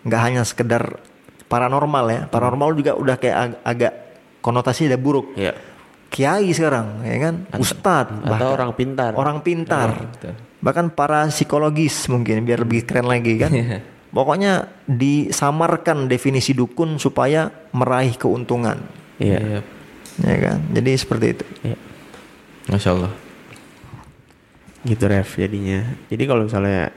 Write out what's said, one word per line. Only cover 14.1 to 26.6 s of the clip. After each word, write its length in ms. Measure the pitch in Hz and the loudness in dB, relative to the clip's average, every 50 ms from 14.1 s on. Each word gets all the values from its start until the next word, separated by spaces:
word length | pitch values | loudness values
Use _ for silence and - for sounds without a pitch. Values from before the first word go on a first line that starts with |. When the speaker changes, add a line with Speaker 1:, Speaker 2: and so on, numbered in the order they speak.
| - - 135 139 151 180 196 202 190 175 - - - - - - | 0 0 2 2 2 2 2 2 2 2 0 -4 -12 -16 -4 -2
Speaker 1:
disamarkan 1200 | 135 120 131 139 143 147 143 - - - - 143 147 156 165 170 165 160 - - 160 147 135 131 | 0 2 2 2 2 2 0 0 -2 0 0 0 2 2 2 2 0 0 0 0 0 0 0 0
definisi 440 | 127 123 - 139 135 131 117 - 139 | 0 0 0 0 0 2 2 2 2
dukun 440 | 123 123 117 - - 165 160 156 | 2 2 0 0 -2 -2 0 0
supaya 560 | 143 - 139 - - 127 131 151 156 160 156 - - - - | 0 -2 0 0 2 2 2 2 0 0 -2 -6 -14 -20 -6
meraih 440 | - 127 127 123 127 123 131 131 113 | -2 0 0 2 2 2 2 0 0
keuntungan. 680 | - - 110 92 - 123 - 120 120 120 113 - - - - - - - - - | 0 0 0 0 0 -2 -2 -2 0 0 -2 -2 -4 -8 -14 -16 -20 -20 -20 -6
Speaker 2:
Iya. 200 | - - 104 98 98 | -2 2 2 2 2
Speaker 3:
Iya. 220 | 107 107 104 104 - - - - - - - - - - - - | 0 -2 -4 -6 -6 -10 -16 -20 -20 -20 -20 -20 -20 -16 -6 -2
Speaker 1:
Ya 180 | - - 92 90 | 0 2 2 2
kan? 180 | - 50 - - - - - | 2 0 0 -2 -2 0 0
Jadi 180 | - 117 131 131 | 0 2 2 0
seperti 320 | 131 - - 127 120 110 113 | 0 0 -2 -2 0 0 0
itu. 140 | 113 - - - - - - | 0 -2 -8 -12 -14 -8 -6
Speaker 2:
Iya. 140 | 117 117 - - - - - - - - - - - - - - - - - - - | -6 -6 -6 -12 -20 -20 -20 -20 -20 -20 -20 -20 -20 -20 -20 -20 -20 -20 -16 -6 -2
Speaker 3:
Masya 220 | 95 101 - 98 | -2 0 2 2
Allah. 220 | 90 90 90 95 107 - - - - - - - - - - - - - - - - - - - - _ - _ - _ _ _ _ - - - - - | 2 2 0 -2 -6 -10 -16 -20 -20 -20 -20 -20 -20 -20 -20 -20 -20 -20 -20 -20 -20 -20 -20 -20 -20 _ -20 _ -20 _ _ _ _ -20 -20 -20 -20 -10
Speaker 2:
Gitu, 240 | - 123 110 110 101 | -2 -2 0 2 2
Ref, 320 | 101 101 98 95 - - | 2 2 2 0 -2 -2
jadinya. 460 | - 92 95 107 101 101 95 95 95 107 120 135 - - - | -4 -2 -2 -2 -4 -2 -2 -2 -2 -2 -4 -6 -10 -8 -8
Jadi 140 | - 113 135 | -4 -2 0
kalau 180 | 135 135 117 107 | 2 2 2 2
misalnya 460 | 107 117 101 | 0 0 0